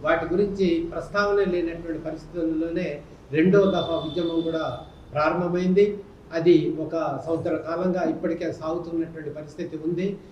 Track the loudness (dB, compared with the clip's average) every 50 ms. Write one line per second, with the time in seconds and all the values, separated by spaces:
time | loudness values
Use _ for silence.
0 | 0 0 0 0 0 0 0 2 2 2 2 2 2 2 2 2 0 -4 -6 -6
1 | -8 -4 0 0 2 2 4 2 2 2 2 0 -2 -2 -4 -6 -8 -8 -8 -6
2 | -6 -8 -10 -10 -12 -10 -6 -4 -2 -2 0 -2 -2 -2 -2 -4 -4 -4 -6 -8
3 | -12 -16 -20 -20 -12 -4 2 4 4 6 8 6 6 6 4 0 0 -2 -2 -4
4 | -4 -4 -4 -2 -2 -2 0 -2 -2 -2 -2 -2 -2 -4 -6 -8 -12 -16 -20 -20
5 | -16 -8 -2 0 0 2 2 0 0 0 0 0 2 4 6 6 6 4 4 -2
6 | -10 -14 -20 -20 -14 -8 -4 2 6 6 8 6 6 2 -2 -4 -4 -4 -2 -2
7 | -2 -2 -4 -4 -4 -4 -4 -2 0 -2 -2 -2 -2 -4 -4 -2 0 0 0 0
8 | 0 0 -2 0 -2 -2 -2 -2 -4 -6 -6 -6 -6 -4 -4 -4 -6 -4 -2 -2
9 | -4 -4 -6 -10 -10 -10 -10 -10 -12 -12 -10 -8 -8 -8 -8 -6 -4 -4 -2 -2
10 | -2 -2 -4 -6 -10 -18